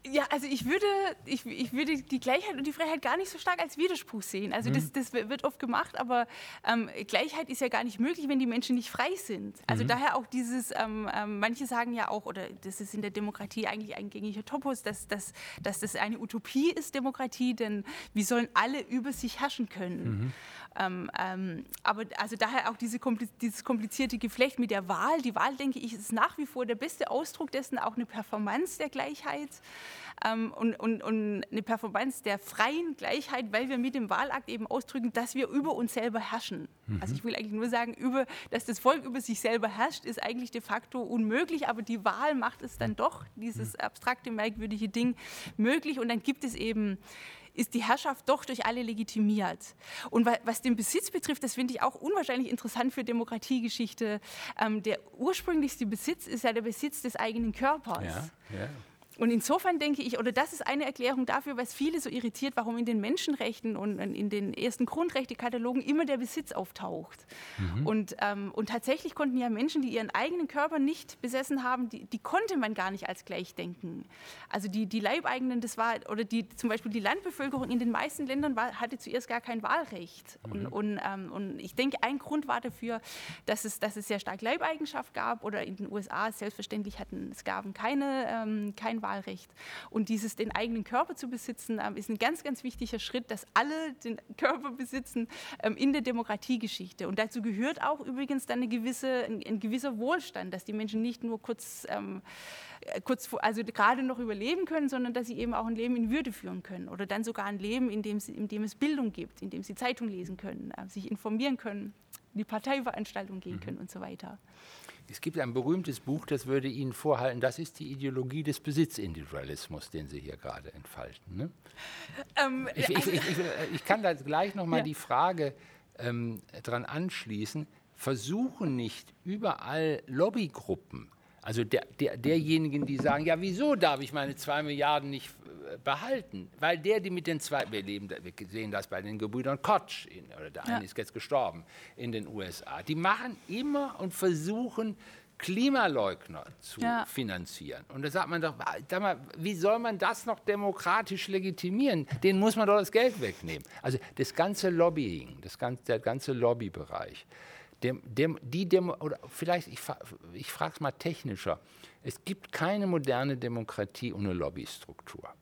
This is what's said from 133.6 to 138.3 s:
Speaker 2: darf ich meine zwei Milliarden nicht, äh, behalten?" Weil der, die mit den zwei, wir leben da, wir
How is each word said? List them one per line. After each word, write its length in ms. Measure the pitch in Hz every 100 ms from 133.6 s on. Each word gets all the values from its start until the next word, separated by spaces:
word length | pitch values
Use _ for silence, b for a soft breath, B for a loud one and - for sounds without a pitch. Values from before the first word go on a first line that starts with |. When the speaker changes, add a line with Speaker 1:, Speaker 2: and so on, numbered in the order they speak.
| 294 254
Speaker 2:
darf 260 | 170 135
ich 100 | 139
meine 240 | 147 139 131
zwei 260 | - 143
Milliarden 460 | 151 143 143 147 139
nicht, 220 | 139 - - - 80 69
äh, 60 | 98
behalten?" 680 | 139 139 233 262 - 95 90 -
Weil 200 | 156 170
der, 220 | 165 214
die 100 | 185
mit 160 | 180 160
den 140 | 156
zwei, 240 | - 143 101
wir 120 | 107
leben 260 | 95 101 98
da, 80 | -
wir 100 | 87